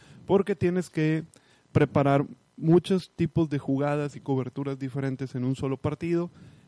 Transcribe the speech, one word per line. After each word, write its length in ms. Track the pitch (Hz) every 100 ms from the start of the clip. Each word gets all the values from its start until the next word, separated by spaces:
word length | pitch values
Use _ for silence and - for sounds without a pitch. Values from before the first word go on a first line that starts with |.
| - - -
porque 300 | 190 196 196
tienes 340 | 180 180 170
que 340 | - 156 160 165 _ _ _ _
preparar 540 | 151 147 151 139 139 - - _ -
muchos 540 | 160 175 - 190 -
tipos 340 | - 170 165 160
de 80 | 143
jugadas 580 | - 135 143 147 147 123
y 40 |
coberturas 580 | - 135 123 143 139 135
diferentes 560 | 135 139 135 127 135
en 100 | 127
un 100 | 127 135
solo 200 | 135 131
partido, 540 | 156 147 170 170 175 - - -